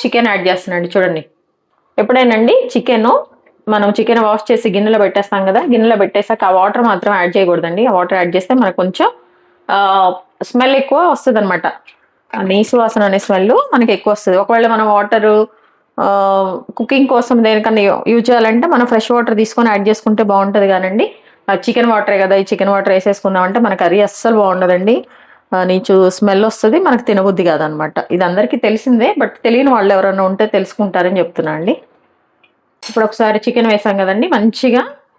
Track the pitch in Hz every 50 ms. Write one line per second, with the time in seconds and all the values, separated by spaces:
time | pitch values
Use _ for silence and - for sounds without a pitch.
0 | - 247 - 233 233 226 202 190 175 185 185 185 - 196 180 175 175 175 175 202
1 | 185 180 170 156 151 _ _ _ _ _ _ _ _ _ _ _ _ _ - -
2 | 214 214 247 262 254 240 226 220 226 240 453 523 523 - - 240 - - 247 220
3 | 220 240 - 587 587 - _ _ _ _ _ _ - 214 214 208 208 202 202 -
4 | 220 226 233 233 220 214 214 214 - - 240 226 - 220 180 202 208 214 220 208
5 | 208 190 190 202 202 - 208 196 190 190 190 240 349 294 240 226 220 226 226 202
6 | 196 - - 202 208 - 226 220 220 185 185 185 185 208 208 233 240 233 196 -
7 | - 202 202 185 175 175 175 196 190 175 175 165 165 165 170 196 233 254 202 180
8 | 180 180 190 185 175 175 175 185 185 - 254 254 233 190 180 - 180 185 185 -
9 | 330 480 480 - _ _ _ _ _ _ _ _ _ - 185 196 202 190 190 196
10 | 190 185 180 - - _ _ - - - - 240 262 269 269 269 269 - 269 302
11 | 349 349 277 - - 262 233 214 208 190 180 170 170 165 - - _ - - _
12 | _ _ _ _ _ - - 220 196 190 190 202 220 - - 240 226 220 - 233
13 | 208 196 190 202 - - 202 185 190 208 262 480 587 554 311 254 233 220 202 180
14 | - 208 208 - - 196 185 185 202 - 233 226 226 226 226 214 220 214 208 202
15 | 202 208 233 220 208 214 214 214 214 - _ _ _ _ _ _ _ _ - -
16 | - 196 196 202 196 196 196 196 190 190 180 - - - - - 226 - 269 262
17 | 277 254 269 240 240 - 254 233 226 220 220 214 220 226 220 214 202 196 - -
18 | - - 226 233 226 254 240 233 226 220 220 240 262 349 330 240 247 240 240 220
19 | - - 240 240 233 233 226 208 220 214 - - 233 226 208 202 196 208 214 -
20 | - 226 214 214 220 202 196 196 196 196 196 214 202 196 190 185 190 185 190 226
21 | 370 - - - _ - _ _ - - 196 185 - - 214 247 240 233 226 208
22 | 202 - 202 190 190 185 196 196 196 - 214 180 190 196 202 196 196 202 190 190
23 | 190 208 202 - - 196 190 185 185 185 196 240 233 208 190 185 190 170 170 208
24 | 202 196 - - - 233 226 214 208 190 185 185 185 180 180 175 190 214 247 359
25 | - - - - - _ - _ _ - 196 185 185 185 185 185 185 - 190 190
26 | 190 185 185 - 208 202 196 190 214 220 220 - - 220 233 349 381 320 254 233
27 | 240 - 202 190 190 202 190 180 180 175 156 147 156 151 151 151 156 156 - -
28 | - - - 180 185 175 175 190 214 - - 240 - 208 220 214 - 269 247 220
29 | 233 349 415 302 233 202 - - - 226 233 247 269 277 254 220 196 202 202 190
30 | 190 196 190 196 190 190 196 196 214 208 - 196 190 185 - - 208 190 165 185
31 | 175 185 196 185 165 170 - - 160 156 156 156 165 202 320 - - _ _ _
32 | _ _ _ _ _ _ _ _ _ _ _ _ _ _ _ - - - - 233
33 | 220 214 214 - 226 214 208 214 - 240 240 240 233 226 214 208 - 220 196 196
34 | 190 185 190 214 285 370 311 214 208 226 202 - - 254 233 247 294 539 571 -
35 | _ _ _